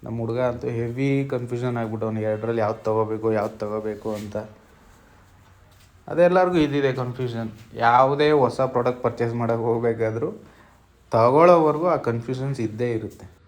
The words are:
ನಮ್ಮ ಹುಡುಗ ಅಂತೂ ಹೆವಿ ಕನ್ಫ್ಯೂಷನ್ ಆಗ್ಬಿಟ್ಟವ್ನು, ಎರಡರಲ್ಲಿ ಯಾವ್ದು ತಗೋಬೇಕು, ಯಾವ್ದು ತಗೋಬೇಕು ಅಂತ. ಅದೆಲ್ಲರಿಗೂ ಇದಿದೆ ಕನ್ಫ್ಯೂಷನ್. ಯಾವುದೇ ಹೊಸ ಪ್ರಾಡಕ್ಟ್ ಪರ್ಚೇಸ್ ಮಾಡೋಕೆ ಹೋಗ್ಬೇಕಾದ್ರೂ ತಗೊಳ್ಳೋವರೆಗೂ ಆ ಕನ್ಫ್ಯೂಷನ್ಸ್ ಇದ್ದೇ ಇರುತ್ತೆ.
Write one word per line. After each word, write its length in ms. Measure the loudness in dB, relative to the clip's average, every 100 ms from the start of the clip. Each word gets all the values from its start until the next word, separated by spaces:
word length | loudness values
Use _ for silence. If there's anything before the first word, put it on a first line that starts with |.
ನಮ್ಮ 160 | -10 -6
ಹುಡುಗ 200 | -4 -2
ಅಂತೂ 280 | -2 -2 -6
ಹೆವಿ 600 | -4 -6 -2 0 0 -2
ಕನ್ಫ್ಯೂಷನ್ 460 | -6 -6 -6 -4 -4
ಆಗ್ಬಿಟ್ಟವ್ನು, 440 | -4 -4 -4 -4
ಎರಡರಲ್ಲಿ 400 | -2 -2 -2 -2
ಯಾವ್ದು 240 | -2 -2
ತಗೋಬೇಕು, 480 | -2 0 0 -2 0
ಯಾವ್ದು 260 | 0 -2 -6
ತಗೋಬೇಕು 560 | -6 -6 -6 -8 -8
ಅಂತ. 220 | -8 -8 -10 -12 -18 _ _ _ _ _ _ _ _ _ _ _ _ _ _ -8
ಅದೆಲ್ಲರಿಗೂ 480 | 4 4 6 4 4
ಇದಿದೆ 360 | 2 2 0
ಕನ್ಫ್ಯೂಷನ್. 580 | 0 -6 -4 -6 -4 -8 -10 -16
ಯಾವುದೇ 560 | 0 4 6 6 4 4
ಹೊಸ 300 | 4 2 0
ಪ್ರಾಡಕ್ಟ್ 420 | -2 0 0 0
ಪರ್ಚೇಸ್ 320 | -4 -2 -4
ಮಾಡೋಕೆ 280 | -2 -2 -2
ಹೋಗ್ಬೇಕಾದ್ರೂ 680 | 0 0 0 0 -2 -2 -6 -8 -18 -20 -20 _ _ _ _
ತಗೊಳ್ಳೋವರೆಗೂ 760 | 4 4 6 8 8 6 2 0
ಆ 100 | 0
ಕನ್ಫ್ಯೂಷನ್ಸ್ 640 | -2 -4 -6 -6 -6 -4
ಇದ್ದೇ 320 | -6 -4 -4
ಇರುತ್ತೆ. 440 | -4 -6 -14 -20 _